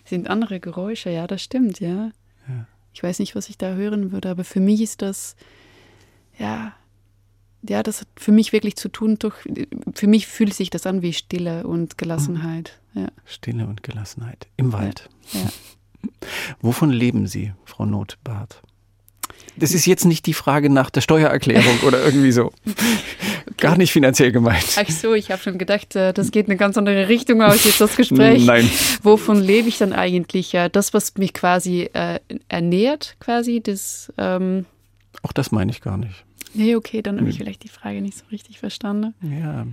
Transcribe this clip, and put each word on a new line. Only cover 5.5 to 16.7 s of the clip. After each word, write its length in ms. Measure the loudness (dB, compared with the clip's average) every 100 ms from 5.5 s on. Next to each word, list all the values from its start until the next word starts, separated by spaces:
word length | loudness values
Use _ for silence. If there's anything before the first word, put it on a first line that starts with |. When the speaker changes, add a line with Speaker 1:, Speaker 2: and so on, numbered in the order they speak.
| _ _ _ _ _ _ _ _ -12
Speaker 1:
ja, 360 | -8 -8 -10 -16 _ _ _ _ _ _ _ _ -6
ja, 140 | -4
das 200 | -4 -8
hat 60 | -12 -8
für 140 | 4
mich 200 | 4 4
wirklich 240 | 0 -2 -6
zu 120 | -10
tun, 300 | -6 -2 -2
durch, 160 | -4 -8 -12 -10 -10 -10 -12
für 120 | -2 4
mich 200 | 4 2
fühlt 280 | -2 -2
sich 160 | 0 -6
das 160 | -6 -4
an 160 | -4
wie 100 | -4
Stille 540 | -6 -6 -6 -6 -6 -6
und 300 | -4 -6 -6
Gelassenheit, 800 | -6 -4 -4 -4 -6 -8 -12 _ _
Speaker 2:
Mhm. 80 | -10
Speaker 1:
ja. 60 | -10 -12
Speaker 2:
Stille 420 | -20 -16 -10 -6 -6
und 160 | -8
Gelassenheit 640 | -12 -12 -12 -12 -14 -16 -14 -4
im 160 | -2
Wald. 360 | -2 -6 -8 -16 _ -14
Speaker 1:
Ja, 80 | -8
ja. 80 | -8 -10 -20 _ _ _ -16
Speaker 2:
<laughs> 0 | -14 -14 -12 -12 -4
Wovon 300 | -2